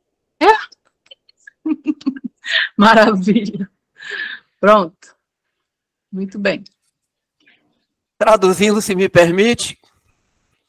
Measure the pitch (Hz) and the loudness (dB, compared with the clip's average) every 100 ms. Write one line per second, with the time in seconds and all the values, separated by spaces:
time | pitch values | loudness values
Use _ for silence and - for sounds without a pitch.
0 | _ _ _ _ 349 440 - _ _ _ | _ _ _ _ 2 2 -4 _ _ _
1 | _ _ _ _ _ _ 311 302 - - | _ _ _ _ _ _ -8 -6 -8 -8
2 | 269 269 - - - - - - 214 226 | -10 -10 -16 -14 -8 -6 -4 0 4 4
3 | 214 190 190 214 202 - 190 _ _ _ | 4 0 0 -2 -2 -8 -12 _ _ _
4 | - - - - _ _ 196 214 165 - | -16 -12 -12 -16 _ _ 2 2 0 -10
5 | - _ _ _ _ _ _ _ _ _ | -20 _ _ _ _ _ _ _ _ _
6 | _ 190 190 208 196 156 - _ _ _ | _ -10 -10 -6 -6 -6 -12 _ _ _
7 | _ _ _ _ _ _ _ _ _ _ | _ _ _ _ _ _ _ _ _ _
8 | _ - 226 214 185 180 208 208 208 185 | _ -2 2 2 2 2 0 0 -2 -2
9 | 190 180 170 185 226 233 - - _ _ | 2 4 4 2 0 0 -6 -14 _ _
10 | _ _ _ _ _ _ | _ _ _ _ _ _